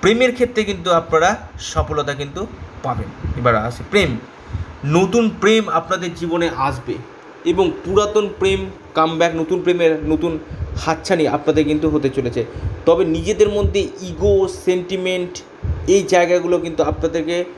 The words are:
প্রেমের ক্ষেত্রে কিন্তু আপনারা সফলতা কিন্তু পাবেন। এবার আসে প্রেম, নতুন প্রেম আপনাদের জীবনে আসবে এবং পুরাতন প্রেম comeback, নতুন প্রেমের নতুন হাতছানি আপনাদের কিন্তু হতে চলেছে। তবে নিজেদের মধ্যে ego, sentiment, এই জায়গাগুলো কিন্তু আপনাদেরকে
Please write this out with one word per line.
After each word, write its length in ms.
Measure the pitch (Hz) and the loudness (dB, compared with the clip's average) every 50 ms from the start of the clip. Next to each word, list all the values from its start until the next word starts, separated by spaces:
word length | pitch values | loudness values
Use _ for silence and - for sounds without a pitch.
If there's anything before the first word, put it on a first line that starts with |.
প্রেমের 320 | - 185 226 233 254 254 240 | 6 4 4 6 4 2 2
ক্ষেত্রে 300 | 247 247 - - 220 214 | 2 0 0 0 -2 -2
কিন্তু 280 | 196 202 180 165 185 | -2 -4 -4 0 2
আপনারা 560 | 175 165 165 - 160 156 160 185 214 226 - - - - | 2 2 2 2 2 4 4 4 2 0 -6 -14 -14 -14
সফলতা 540 | - - - 160 147 127 151 151 143 139 143 | -12 -6 -2 -2 -2 0 -2 -2 -2 -2 -4
কিন্তু 340 | 131 143 143 143 175 202 - - - - - - - - | -6 -8 -10 -8 -8 -10 -10 -10 -16 -18 -18 -16 -10 -6
পাবেন। 240 | 131 123 - 107 - - - - - - 139 | -6 -4 -4 -6 -10 -12 -10 -8 -6 -6 0
এবার 180 | 120 123 117 | 2 2 2
আসে 280 | 107 107 120 120 - - - | 2 0 -2 -6 -8 -10 0
প্রেম, 280 | - 208 185 147 123 110 - - - - - - - - - - - - - | 2 2 2 2 0 -4 -8 -12 -20 -20 -18 -10 -8 -8 -8 -10 -12 -8 -4
নতুন 440 | 139 151 170 190 180 180 233 233 220 - - | 2 2 4 4 4 4 2 2 2 0 2
প্রেম 300 | - 202 220 220 214 - | 2 4 4 4 2 0
আপনাদের 460 | - 170 165 - 185 180 175 175 151 | -2 -2 -2 -2 -4 -4 -4 -6 -6
জীবনে 340 | - 165 170 165 170 170 165 - 131 | -6 -4 -2 0 0 0 0 0 -2
আসবে 360 | 135 143 135 127 - - - 127 127 - - - - - - - - | -2 -2 -2 -4 -6 -6 -8 -8 -8 -14 -18 -20 -20 -20 -20 -4 -2
এবং 260 | 165 175 180 196 170 151 - - | 0 2 2 2 0 0 -4 -6
পুরাতন 440 | 170 190 202 208 208 214 214 208 196 - - | 0 2 2 2 2 2 0 0 0 -2 -2
প্রেম 300 | 185 190 190 190 190 190 - - - - - | 0 0 0 0 -4 -6 -10 -14 -20 -6 0
comeback, 400 | 165 160 160 165 160 170 170 165 | 0 2 2 2 2 2 2 2
নতুন 260 | 165 160 160 185 185 | 0 -2 0 -2 0
প্রেমের 480 | 170 175 175 175 170 160 160 151 151 151 | 2 2 2 4 4 2 2 2 0 0
নতুন 300 | 160 151 165 170 160 151 - - - - - - - - - | 0 0 0 -2 -4 -4 -8 -10 -10 -10 -8 -8 -6 -6 -2
হাতছানি 420 | 156 160 160 - - 190 170 156 135 | -2 -2 -2 0 0 2 2 2 2
আপনাদের 360 | - 139 - - 156 151 151 | 0 0 0 2 2 2 2
কিন্তু 260 | 143 151 151 160 160 | 2 0 0 0 0
হতে 200 | 151 151 143 135 | 0 2 0 0
চলেছে। 360 | 127 135 127 120 117 123 113 - - - - - - - - | -2 0 -4 -2 -2 -4 -4 -4 -6 -6 -6 -6 -6 -2 2
তবে 200 | - 165 170 165 | 2 4 4 4
নিজেদের 440 | 165 160 165 165 180 214 - 214 208 | 0 0 -2 -2 -2 2 4 4 4
মধ্যে 300 | 208 208 196 190 - 202 | 4 0 0 2 2 0
ego, 680 | 185 - - - 190 180 165 151 185 202 202 190 190 180 180 - - | -2 -2 -6 -10 -12 -12 -6 0 2 4 4 4 2 0 -2 -4 0
sentiment, 760 | 185 180 180 175 180 190 185 180 185 185 180 180 180 180 - - - - - - - - - - - | 0 0 0 0 -4 -6 -4 -2 -2 -2 -2 -4 -6 -8 -14 -18 -18 -20 -10 -6 -6 -6 -4 0 2
এই 160 | 190 202 190 | 2 2 4
জায়গাগুলো 560 | - 190 175 170 170 180 180 170 170 175 170 | 4 4 4 6 6 4 2 2 2 0 0
কিন্তু 240 | 160 170 160 156 151 | 0 -4 0 0 0
আপনাদেরকে 640 | 143 147 - - 165 - 170 156 156 175 175 175 175 - | 0 0 -2 -2 -2 -2 -2 -2 -2 -2 -4 -4 -6 -8